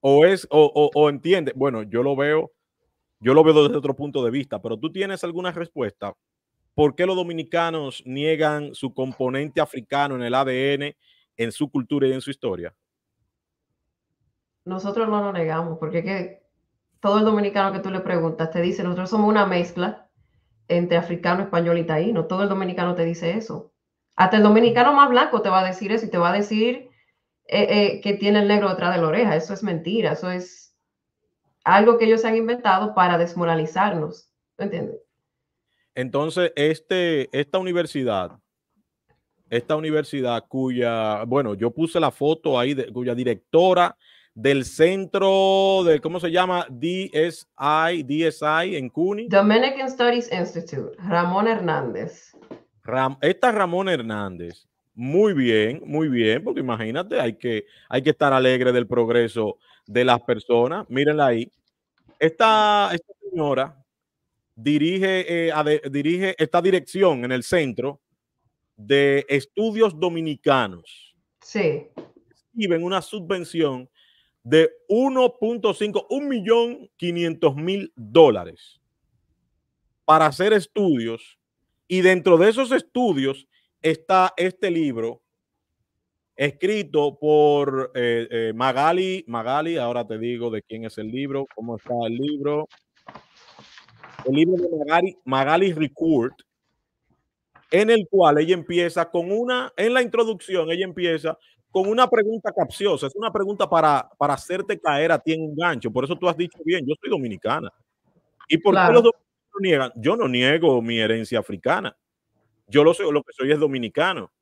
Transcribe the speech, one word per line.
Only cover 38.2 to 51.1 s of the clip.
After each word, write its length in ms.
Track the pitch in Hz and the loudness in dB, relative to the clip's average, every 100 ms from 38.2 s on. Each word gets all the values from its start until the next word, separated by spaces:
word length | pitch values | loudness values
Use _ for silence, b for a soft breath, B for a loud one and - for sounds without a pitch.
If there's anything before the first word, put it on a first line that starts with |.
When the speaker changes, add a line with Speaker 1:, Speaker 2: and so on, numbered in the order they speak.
| 87 - _ _ _ _ _ _ _ _ _ _ _ | -4 -12 _ _ _ _ _ _ _ _ _ _ _
Speaker 1:
esta 280 | 117 - 156 | -6 -2 -4
universidad 680 | 156 151 147 143 123 117 - | -2 -2 -2 -4 -4 -4 -6
cuya, 760 | 131 131 123 120 117 110 107 | -6 -4 -2 -2 0 -2 -4
bueno, 300 | 117 135 127 | -2 -2 -2
yo 160 | 101 117 | -2 -4
puse 300 | 131 160 175 | -2 -2 0
la 100 | 160 | 0
foto 480 | - 143 160 160 131 | 0 -2 -2 0 0
ahí, 160 | 123 | 0
de, 180 | 139 117 | -2 -6
cuya 220 | 113 123 | -6 -6
directora 840 | 120 123 107 _ 160 185 180 175 - b b b | -2 -2 -4 _ 4 4 4 2 -2 b b b
del 300 | - 123 139 | -4 0 0
centro 1160 | 123 - 160 190 190 196 196 190 190 190 196 190 | -2 2 2 2 -4 0 2 4 4 4 4 2
de, 160 | 175 151 | 4 2
¿cómo 200 | 156 175 | 0 -6
se 100 | 175 | -2
llama? 360 | 170 185 180 160 | 0 0 -2 -4
D 420 | 127 156 185 196 | -6 -4 -4 -4
S 340 | 147 170 - - _ | -2 -2 -2 -20 _
I, 440 | 139 151 165 175 | 0 2 2 -2
D 240 | 131 151 165 | -4 -2 -2
S 180 | 151 | -2
I 320 | 151 156 185 175 | -2 0 -2 -6
en 140 | 127 | -8
cuni. 380 | - 180 208 233 | -4 -2 -2 0
Speaker 2:
Dominican 600 | 196 208 220 262 269 262 | 2 4 4 2 -2 -8
Studies 400 | - 240 240 - | -2 0 0 -2
Institute, 640 | 180 170 165 - 135 - - | -6 -6 -8 -10 -10 -10 -12
Ramón 500 | 180 | -4